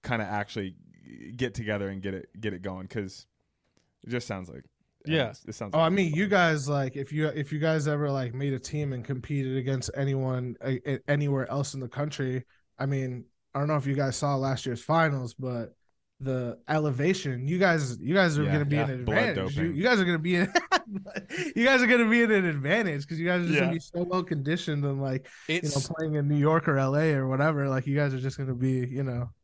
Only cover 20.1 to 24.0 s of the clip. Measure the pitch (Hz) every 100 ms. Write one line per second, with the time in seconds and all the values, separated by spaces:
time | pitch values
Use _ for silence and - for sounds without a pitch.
20.1 | 165 165 175 190 349 - 370 240 196 196
21.1 | - - 349 339 247 240 262 240 247 226
22.1 | 233 233 208 180 147 135 214 202 143 143
23.1 | 160 170 180 170 151 135 165 - 175